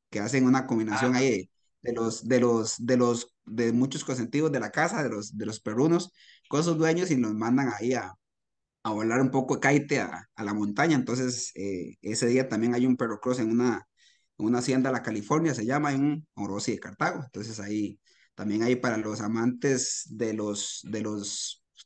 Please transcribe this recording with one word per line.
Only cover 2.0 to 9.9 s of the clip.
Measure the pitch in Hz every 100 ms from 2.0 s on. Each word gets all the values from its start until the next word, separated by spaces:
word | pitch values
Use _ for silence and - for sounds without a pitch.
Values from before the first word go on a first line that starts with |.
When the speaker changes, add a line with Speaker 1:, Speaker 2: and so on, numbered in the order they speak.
| 113 113 110
Speaker 1:
de | 127
los, | 120 117 110 -
de | 117 127
los, | 123 117 - _ -
de | 110 117
muchos | 117 135 151
consentidos | - 123 110 139 156
de | 139
la | 104
casa, | - 170 208
de | 135
los, | 107 104
de | 104 107
los | 110
perrunos, | - 110 151 170 180 _ - - _
con | 143
sus | 170 160
dueños | 160 170 180
y | 139
los | 117
mandan | 107 117 127 135
ahí | 104 117
a, | 123 92 92 _ _ _ _ _ _
a | 110
volar | 107 113 120
un | 135
poco | 135 127 135
de | 139 147
kite | 143